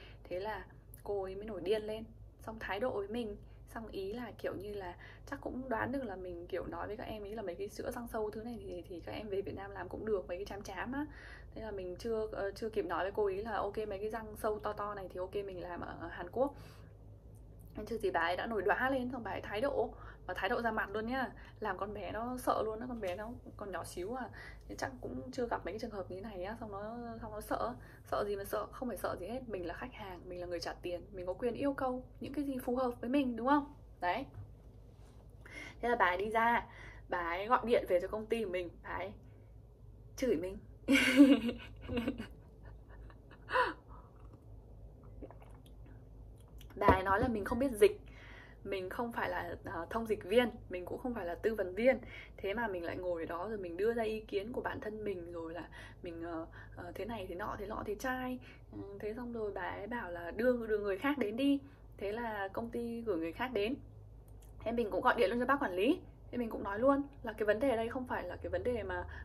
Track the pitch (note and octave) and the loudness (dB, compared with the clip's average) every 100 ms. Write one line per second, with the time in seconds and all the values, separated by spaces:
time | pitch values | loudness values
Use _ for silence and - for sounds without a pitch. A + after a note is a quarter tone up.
0 | - - - F3 G#3 G3 - - - - | -16 -14 -6 -4 -2 -4 -8 -16 -16 -10
1 | - G3+ F#3+ F#3+ A3 F#3+ E3+ G#3+ G#3+ A3 | -2 0 0 -4 -6 -2 2 2 2 -4
2 | A3+ - - - - A3+ - G3 B3+ G3+ | -6 -14 -16 -14 -10 -6 -2 0 0 0
3 | G3 A#3+ G#3+ G3+ - - - - A3 G#3+ | -2 -2 -2 -6 -12 -16 -12 -10 -6 -4
4 | F#3+ A#3+ A#3 - F#3+ E3+ G#3 G3+ F3+ F3 | -4 -4 -6 -4 -4 -2 -6 -6 -6 -8
5 | - - - C#4+ - B3 C4 A3 A3 C#4 | -14 -14 -8 -6 -4 -4 -2 0 0 -2
6 | A#3 F#3 F3+ E3+ F3 F3+ F3+ E3 F#3 G#3+ | -4 -6 -8 -8 -4 -4 -4 -6 -6 -6
7 | - A3 G3+ A3+ F#3+ F3+ G3+ - - B3 | -6 -6 -6 -6 -6 -4 -6 -6 -6 -4
8 | A#3 A3+ G#3+ A3 A#3 A3 G3 F3 E3 E3+ | -4 -2 -2 -4 -6 -8 -8 -8 -8 -10
9 | - A3 G#3+ G3 G3+ F#3+ G3 G3 F3+ - | -8 -6 -4 -2 -2 -6 -8 -8 -8 -4
10 | A3 G3+ - F3+ G#3 G3+ G#3+ F#3 G#3 C#4 | 0 0 0 -6 -6 -8 -6 -4 -2 -2
11 | D4+ - - - - - A3 G3 F3+ F3+ | -4 -6 -14 -14 -12 -8 -6 -4 -6 -4
12 | A#3 A3 G#3+ - G3 G3 A3 G#3+ F3 E3 | -2 0 0 -2 -2 -2 -2 0 0 2
13 | F#3 G3+ G3+ F#3+ A3+ G3+ G3+ A3 G#3+ G3 | 2 4 2 2 0 0 0 0 -4 -2
14 | G#3+ A3+ A3 G#3+ A3+ G#3+ G#3 G#3 G#3 G3+ | -2 -4 -6 -2 0 0 -2 -2 -4 -4
15 | F#3 F#3 F3+ G3+ G3 F3+ F3 E3+ - E3 | -6 -4 -4 -2 -4 -6 -6 -6 -6 -6
16 | E3+ F#3+ F3 A3+ C#4 - - - - - | -8 -6 -2 2 2 0 -14 -16 -16 -18
17 | - - - - - - - - G#3+ A3 | -18 -16 -18 -18 -18 -16 -12 -8 -4 2
18 | F#3+ F3 E3 F3+ G#3+ G#3+ F#3 F3 C4 C4+ | 4 4 4 2 2 4 6 6 6 4
19 | B3 B3+ G3 - - G#3 - - A#3+ - | 0 -2 -4 -4 -2 0 2 4 2 0
20 | - - - F3+ F#3+ A#3+ A#3 G#3+ G3 G#3 | -14 -12 -6 0 2 2 2 2 0 -2
21 | A3+ C4 A3 - - - G#3+ F#3 G#3 G#3 | 0 0 -2 -4 -14 -6 -2 -2 -2 -4
22 | F3+ G3+ A#3+ B3+ C4+ - G#3+ A3 B3+ A#3 | -4 -4 -2 0 2 4 2 -2 -4 -2
23 | F#3+ F#3 A3 B3+ - - G3+ E3+ F3 F3+ | -2 -2 -4 -8 -12 -10 -6 -6 -6 -6
24 | F#3 B3+ A#3 - - - - - - - | -4 -4 -6 -8 -14 -14 -10 -4 -4 -4
25 | - B3+ C4 B3+ A#3 G3 E3+ G#3+ A#3 G3+ | -6 -6 -6 -2 0 0 -2 -4 -6 -6
26 | F#3 F#3 A3 F#3+ F#3 A#3+ A3 G3 G#3+ A#3+ | -6 -6 -8 -6 -6 -6 -6 -6 -6 -6
27 | A#3 A3+ A3+ G#3+ A3 - A3+ B3 - - | -8 -8 -8 -6 -2 0 0 -4 -12 -14
28 | - - G#3 G3+ G3+ G#3+ G#3+ - B3 F#3+ | -2 0 2 0 0 -2 -2 -4 -4 0
29 | F#3 - F#3 B3+ A#3+ F#3+ E3 F3+ - - | 0 -2 -4 -6 -4 -4 -4 -4 -8 -8
30 | G3+ F3+ F#3 F3+ F3 E3+ E3 D#3 F3+ F3 | -10 -10 -8 -6 -4 -2 -4 -4 -4 -4
31 | - F#3+ F3+ F#3 A#3+ A3+ C#4+ C#4 C4 B3+ | -6 -6 -4 0 0 2 2 2 0 0
32 | - - A#3 C#4+ C#4 B3+ B3+ B3 B3+ A#3+ | -6 -10 -4 0 0 0 2 2 2 0
33 | A#3+ C#4+ B3+ A3+ B3 D4 C#4+ - - - | 2 4 4 4 6 6 6 -8 -16 -2
34 | F3+ G#3 C#4 - - - - - - - | 2 2 0 -10 -14 -14 -18 -18 -18 -18
35 | - - - - - - - - A#3 A3+ | -18 -18 -18 -16 -14 -12 -12 -2 4 6
36 | F3+ F3+ G#3+ A3+ A#3 A#3 - - - - | 6 4 2 6 6 6 2 -10 -14 -10
37 | - F3+ E3+ F3 G#3+ B3 A#3 A#3+ - F3+ | -2 0 0 0 4 4 6 4 6 4
38 | F#3 G#3+ G#3+ A#3 G3 F3+ F3 - - F3 | 4 -2 0 0 0 0 -2 -8 -6 -6
39 | F#3+ - - - - - - - - - | -6 -8 -16 -20 -18 -18 -20 -20 -18 -18
40 | - - B3+ E3 F#3 G#3 - - - C4+ | -12 0 2 2 0 -6 -12 -4 6 6
41 | C4 B3+ C4+ A3+ A#3 - - - - A#3+ | 10 12 12 12 6 -4 -8 -12 -4 -2
42 | A#3 - - - - - - - - - | 0 -2 -8 -12 -18 -16 -16 -16 -16 -16
43 | - - - - - B4 G#4+ - - - | -16 -16 -18 -14 2 4 4 2 -12 -16
44 | - - - - - - - - - - | -16 -16 -16 -16 -16 -16 -14 -14 -14 -16
45 | - - - - - - - - - - | -16 -12 -12 -14 -16 -16 -16 -16 -16 -16
46 | - - - - - - - F#3 G3+ F#3+ | -16 -16 -14 -16 -14 -14 -8 4 8 8
47 | F#3+ G3 B3 A3 F#3+ A#3+ C#4 G#3 G3 - | 8 6 4 2 2 2 4 8 8 8
48 | - - - - - - G3 G3 F#3 - | -10 -16 -16 -16 -16 -10 -4 -2 -2 -2
49 | A#3+ A#3 F#3 F3 F3 E3+ F3 E3+ E3+ A3+ | -2 0 0 0 -2 -6 -6 -6 -2 0
50 | A3 G3+ F3 A3+ A#3+ - - F3+ F3 - | 2 0 6 6 6 2 -6 -6 -4 -4
51 | B3+ A#3 F3 E3+ A3 A3 F#3 F#3 B3 B3 | -2 -2 -2 2 2 2 0 6 6 6
52 | - - - - G3 G#3+ A3+ F3+ E3+ F3+ | 2 -14 -14 -4 -2 0 0 0 -2 -2
53 | F3+ E3+ E3 E3+ G3+ G#3+ F3+ E3+ A3 A#3 | 0 0 -2 -2 -2 -2 -4 2 4 4
54 | A3 A3 G#3+ G3+ G#3+ B3 F3+ F#3+ G#3+ G#3+ | 2 0 0 -2 0 -2 -2 -2 -4 -4
55 | G#3 F3+ E3+ E3+ E3 E3 D#3+ - - - | -4 -4 -4 -6 -6 -6 -10 -12 -14 -10
56 | F3+ E3 E3+ E3 D#3+ - - - F3+ - | -8 -6 -4 -4 -6 -10 -12 -10 -8 -6
57 | A3 A3+ F#3 F3 G#3 - G3 - A3+ G#3 | -4 -4 -6 -4 -4 -4 -4 -4 -2 -2
58 | C4 B3+ B3+ B3+ - - - G#3 G3 G3+ | 0 0 -2 -4 -8 -16 -12 -10 -8 -6
59 | G#3 A3+ A#3+ A#3 G#3+ G3 F3 F3+ G3+ A#3+ | -4 -4 -4 -2 -2 -2 -4 -4 -4 -4
60 | F3+ E3+ E3+ F#3 B3+ A#3+ A3 G#3+ G3+ G3 | -4 -6 -4 4 6 6 4 2 4 2
61 | C#4 C#4+ G#3 A3+ C#4 C#4 - - - - | 2 4 2 4 4 4 2 -16 -16 -4
62 | G#3 A#3 A#3 G#3 G3 A3+ A#3 A#3+ A#3 A#3 | -2 0 -2 -2 -2 -2 -2 -2 -2 -2
63 | A3+ E3 E3 D#3+ - G3+ G#3 C#4 - - | 0 2 2 0 0 2 2 0 -6 -16
64 | - - - - - - A3 A#3 A3 F#3 | -16 -16 -16 -18 -16 -6 0 2 4 6
65 | B3+ A3+ F#3+ A#3+ B3 C#4 G#3 F3+ A3+ F4+ | 6 8 8 6 4 4 4 4 6 6
66 | - - - B3 A3 - G3 G3+ C4+ C#4 | 0 -14 -6 -2 -2 -2 -2 4 6 6
67 | C#4+ - A3+ A3 G#3 A3 C#4 A3+ A3+ B3+ | 4 -4 -4 2 6 6 6 4 2 -2
68 | B3+ G#3+ F3+ E3+ F3 F3+ A3+ A#3+ F#3+ F3+ | -2 -2 -2 -4 -2 0 2 0 0 -2
69 | - - | -2 -8